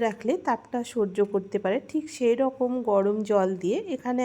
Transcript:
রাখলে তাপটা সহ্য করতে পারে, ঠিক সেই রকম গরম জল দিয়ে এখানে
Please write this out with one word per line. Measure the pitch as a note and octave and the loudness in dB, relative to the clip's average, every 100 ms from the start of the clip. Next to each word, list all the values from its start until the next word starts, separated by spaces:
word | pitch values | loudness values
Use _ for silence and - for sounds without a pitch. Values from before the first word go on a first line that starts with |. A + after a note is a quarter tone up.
| A3+ | 2
রাখলে | G#3+ A3 F4+ D4 | -2 -2 0 0
তাপটা | A3+ - B3 A#3+ | -2 -2 -6 -4
সহ্য | A#3+ G3+ F#3 G3+ | -2 -2 0 0
করতে | G3+ G3 G3+ | 0 -2 -4
পারে, | G3 A#3 - | 0 -2 -2
ঠিক | D#4 D#4 - | -6 -6 0
সেই | A#3+ A#3+ | 2 4
রকম | C4+ C4 B3 B3+ A#3 | 2 0 -2 0 2
গরম | G3+ G3 G#3+ G#3 | 2 4 0 2
জল | G3+ F#3 F#3 | 2 2 0
দিয়ে | F3 D4+ G4+ C4 | -2 -2 -4 -6
এখানে | B3 B3 | -2 0